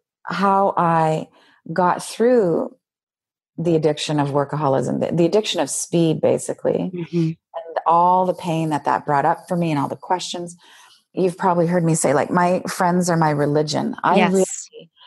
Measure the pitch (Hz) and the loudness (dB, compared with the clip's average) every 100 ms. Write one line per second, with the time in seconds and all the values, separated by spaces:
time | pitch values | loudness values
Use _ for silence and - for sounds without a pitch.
0 | _ _ - 175 196 196 196 - 170 165 | _ _ -8 -2 2 4 2 2 2 2
1 | 160 156 - _ _ _ - 165 180 170 | 2 0 -4 _ _ _ -8 0 0 0
2 | - - 233 247 180 160 - - _ _ | -4 0 2 4 4 0 -2 -10 _ _
3 | _ _ _ _ _ - 165 160 156 151 | _ _ _ _ _ -6 0 2 2 0
4 | - 151 143 143 139 147 147 135 - 139 | -2 -2 0 0 -2 -2 0 0 0 -2
5 | - 165 170 202 214 175 139 - - 175 | -2 2 2 2 0 -2 -4 -6 -4 0
6 | 160 151 110 131 - - - - 180 180 | 2 2 0 0 -2 -4 -2 -2 -4 -8
7 | 165 170 160 165 _ 170 165 156 160 170 | -6 -2 -2 -4 _ -14 -10 -4 0 4
8 | 180 185 185 170 180 160 160 147 - 127 | 4 4 2 -2 -4 -2 -2 -2 -2 -2
9 | - 143 147 - - 180 170 147 139 - | 0 0 0 -2 -4 -2 -2 -2 -4 -6
10 | - 185 - 180 175 175 - - - _ | -4 -4 -4 -8 -10 -14 -20 -20 -20 _
11 | _ 165 185 170 196 175 170 180 165 160 | _ -4 -2 0 0 2 2 2 2 2
12 | - 143 - 180 175 180 190 - 185 180 | 2 0 0 2 2 0 -4 -2 0 2
13 | 175 165 156 147 147 147 151 143 147 - | 0 2 2 2 0 0 0 -2 -4 -4
14 | - 190 175 190 185 - - - 165 _ | 0 2 4 2 0 -4 -14 -20 -20 _